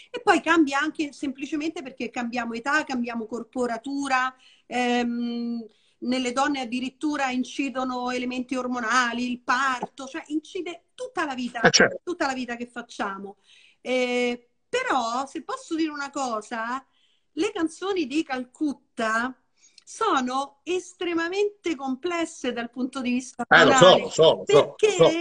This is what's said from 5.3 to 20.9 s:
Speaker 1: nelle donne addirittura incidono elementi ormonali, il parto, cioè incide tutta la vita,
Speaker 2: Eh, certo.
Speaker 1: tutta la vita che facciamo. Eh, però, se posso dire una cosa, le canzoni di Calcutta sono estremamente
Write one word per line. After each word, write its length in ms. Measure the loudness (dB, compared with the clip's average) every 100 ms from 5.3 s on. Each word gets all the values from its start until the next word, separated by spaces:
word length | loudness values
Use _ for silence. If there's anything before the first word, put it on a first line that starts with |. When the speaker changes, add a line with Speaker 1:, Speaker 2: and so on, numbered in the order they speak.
| -4 -6 -6 -10 _ _ _
Speaker 1:
nelle 320 | -4 -2 -2
donne 280 | 0 0 -2
addirittura 720 | -4 -6 -6 -4 -4 -2 -2
incidono 800 | -2 -4 -4 -4 -4 -4 -4 -4
elementi 440 | -4 -4 -6 -4
ormonali, 760 | -4 -4 -4 0 2 0 -2 -4
il 100 | -4
parto, 680 | -2 0 0 -2 -8 -12 -12
cioè 160 | -12 -6
incide 560 | -6 -6 -8 -10 -12 _
tutta 300 | -16 -10 -6 -4
la 80 |
vita, 260 | -4 -8 2
Speaker 2:
Eh, 100 | 4
certo. 300 | 6 4 2
Speaker 1:
tutta 220 | -6 -2 -2
la 80 |
vita 220 | -2 -6 -8
che 100 | -10
facciamo. 680 | -12 -12 -8 -6 -8 -14 -18 _ -20 _ _
Eh, 680 | -4 -2 0 0 -2 -4 _ _ _
però, 580 | -4 0 0 0 -2 -4
se 160 | -10
posso 320 | -10 -10 -6
dire 160 | -4 -2
una 200 | -4 -8
cosa, 760 | -4 -4 -4 -6 -8 -6 -8 -10 _ _ _ _
le 200 | -4 -4
canzoni 540 | -2 -4 -4 -4 -2 -2
di 160 | -2
Calcutta 1120 | -2 -6 -8 -6 -6 -6 _ -4 -2 0 -2 -6 _ _ _ _
sono 800 | -18 -4 0 0 0 -2 -6 _
estremamente 1120 | -6 -6 -6